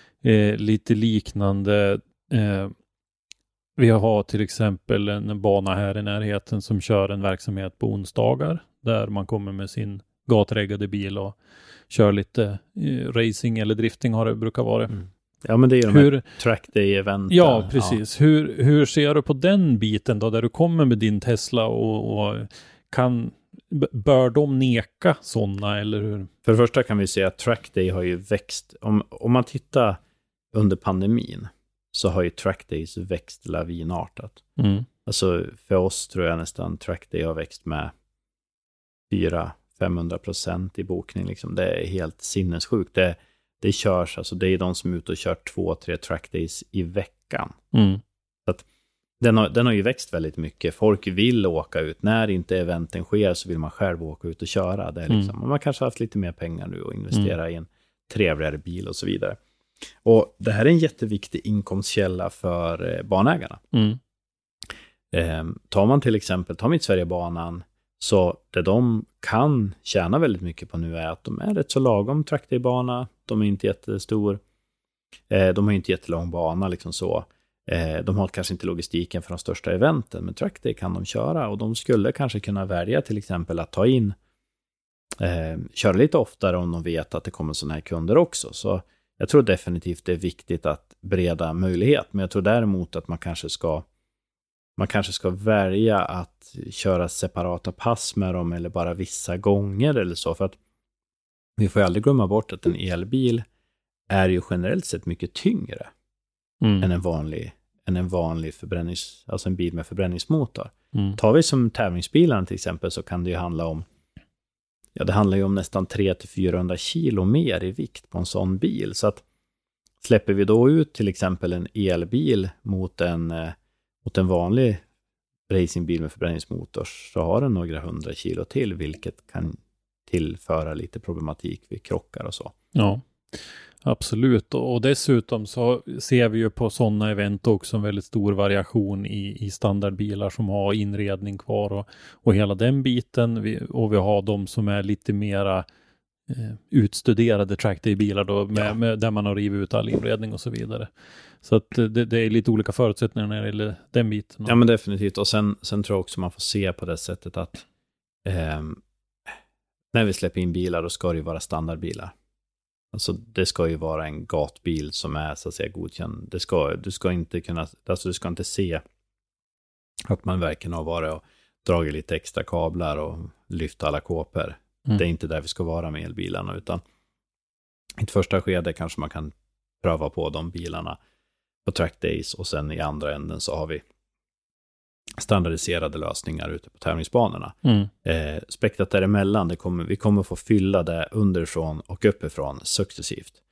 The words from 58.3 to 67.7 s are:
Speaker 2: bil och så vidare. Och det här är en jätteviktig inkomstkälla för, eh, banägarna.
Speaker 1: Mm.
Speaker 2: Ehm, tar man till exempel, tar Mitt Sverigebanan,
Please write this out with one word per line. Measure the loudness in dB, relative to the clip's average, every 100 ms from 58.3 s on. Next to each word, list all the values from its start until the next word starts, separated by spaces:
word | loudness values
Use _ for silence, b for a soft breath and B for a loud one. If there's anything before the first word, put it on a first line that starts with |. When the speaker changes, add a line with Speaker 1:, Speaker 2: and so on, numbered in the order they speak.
| 2 -2 -4
Speaker 2:
bil | -8 -10 -8
och | -6
så | -4
vidare. | -2 -2 -6 _ _ _ -20 B B
Och | 6 6 6 -2
det | -2
här | 4
är | 6
en | 6
jätteviktig | 4 0 -4 -4 -6 -6
inkomstkälla | -2 -2 0 -4 -2 0 0 0 -6
för, | -4 -2 -2 -2 -2 -4 -4
eh, |
banägarna. | 0 4 4 2 -4 -14 -2
Speaker 1:
Mm. | 2 2 0 _ _ _ _ _ -20 -20 B B B -4 -2
Speaker 2:
Ehm, | 0 -2 -6 -10 -2
tar | 2 6
man | 4
till | 4
exempel, | 0 0 -4 -4 -2
tar | 0
Mitt | 0
Sverigebanan, | 2 2 2 -2 -4 -6 -8 -10 -14